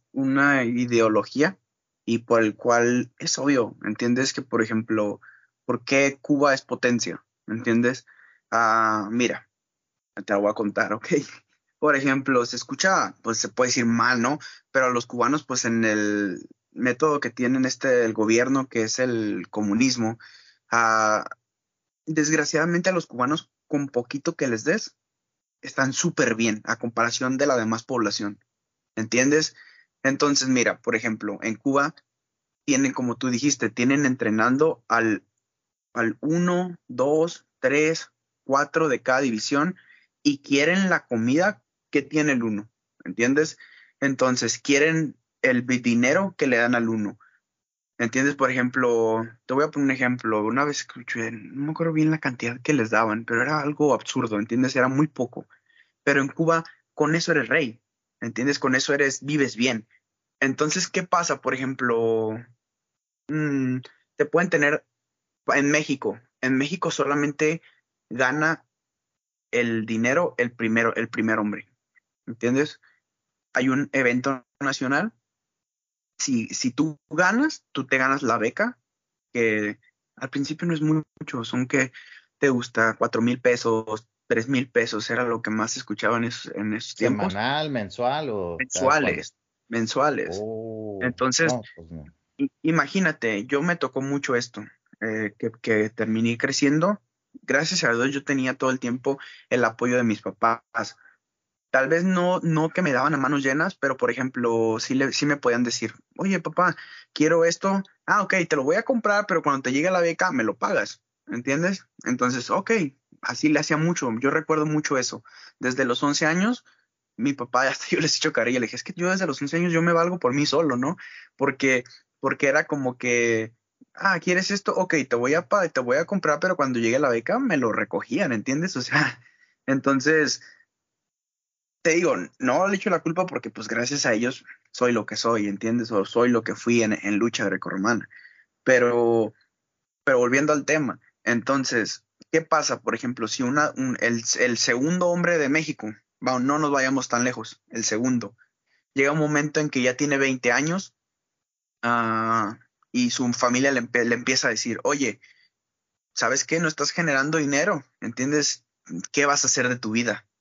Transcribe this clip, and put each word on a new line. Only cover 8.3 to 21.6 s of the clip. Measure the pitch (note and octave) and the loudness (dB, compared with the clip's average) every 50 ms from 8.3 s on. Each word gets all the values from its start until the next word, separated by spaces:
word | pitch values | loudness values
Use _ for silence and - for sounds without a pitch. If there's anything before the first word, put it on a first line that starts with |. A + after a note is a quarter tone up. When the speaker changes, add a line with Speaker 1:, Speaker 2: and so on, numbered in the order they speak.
| _ _ _ _ | _ _ _ _
Speaker 1:
Ah, | A2 A2+ A#2 A2 A2 A2+ A2+ A2 A2 G#2+ G2 G#2 | 0 2 2 4 4 4 4 2 2 0 -2 -2
mira, | A2+ A#2+ A#2+ A2 - - - _ _ _ _ _ _ _ _ _ _ _ _ _ _ G2+ F#2+ | 0 0 0 0 -2 -4 -10 _ _ _ _ _ _ _ _ _ _ _ _ _ _ -14 -4
te | - G#2 | -2 0
la | G2+ | 2
voy | G2+ G#2 | 2 0
a | G#2+ | 0
contar, | - G#2+ G#2 G2 A#2 A2+ F#2+ G#2+ | 0 -4 -2 0 -2 -2 -2 -4
¿ok? | A2 - - E3+ D3 - - - - _ _ _ _ _ _ _ _ | -6 -4 -2 -2 -2 -2 -4 -14 -20 _ _ _ _ _ _ _ _
Por | - D3+ C#3+ | 2 2 2
ejemplo, | C3+ C3+ C#3+ C3+ C#3 C3 C#3 C3 B2 A#2+ | 2 2 2 0 0 0 2 2 2 2
se | A#2+ B2 | 0 -4
escucha, | A#2 - - C#3 - - F#3+ F#3+ E3 A#2+ F#2+ - _ | -8 -8 -8 -4 0 0 2 2 2 0 -2 -6 _
pues, | - A2+ A2+ | -6 -4 -4
se | - - G2+ | -4 -4 -4
puede | - - B2+ B2 | 0 0 0 2
decir | B2 C3 A#2+ | 2 2 2
mal, | A#2 A#2 A#2 A2+ B2 B2+ A#2+ | 2 2 2 2 2 2 2
¿no? | A2+ B2+ D3 D3 - - - - _ _ | 0 0 -2 -4 -6 -16 -20 -20 _ _
Pero | - C3 C3 | 0 2 2
a | B2+ | 2
los | B2 A#2+ A#2 | 2 0 -4
cubanos, | - B2 A#2+ A#2+ A#2+ D3 D3+ - | -4 -2 0 2 2 2 0 -2
pues, | - C3 A#2 - | -4 -4 -2 -2
en | A#2+ A2+ A2+ A2+ | 0 0 2 2
el | A2 G#2+ G#2+ G#2 G#2 G#2 G#2 G2+ G2 F2+ - - - - _ _ _ | 2 2 2 0 0 0 0 -2 -2 -4 -8 -12 -16 -20 _ _ _
método | _ D#2+ A#2+ B2 B2 - D#3 D#3 D3 C#3 | _ -4 -2 -2 0 2 2 2 2 0
que | - A#2+ | -2 -4
tienen | A2+ C3 B2+ A#2+ C3 C3 C3 | -4 -2 -2 0 0 0 0
este, | B2+ B2+ - - C3+ B2+ B2 A#2 | -2 -2 -2 0 2 2 4 2
el | A2+ G#2+ | 2 0
gobierno, | G#2+ A2 A2 A2+ A#2 B2 C3 C3+ C#3 C3 | 0 2 4 4 4 4 2 0 0 -2
que | - - A#2 A2 | -2 -2 -2 -2
es | A2 - - | -2 -2 -2
el | B2+ B2+ A#2+ A2+ G#2+ G#2 G2+ G2 - - | -2 -2 0 -2 -2 -4 -4 -6 -8 -8
comunismo, | - G#2+ G#2 G2+ G2+ A2+ C3 C3 B2 B2 A2+ A2 A#2 - - - - - _ _ _ _ _ _ | -6 -4 -2 0 2 2 2 2 2 0 -2 -2 -4 -6 -12 -20 -20 -20 _ _ _ _ _ _
ah, | A#2 A#2 A#2 A2+ A2 A2 A2 G#2+ G#2+ G2+ - - - - _ _ _ _ | 0 2 2 4 4 4 4 2 2 0 -2 -6 -14 -18 _ _ _ _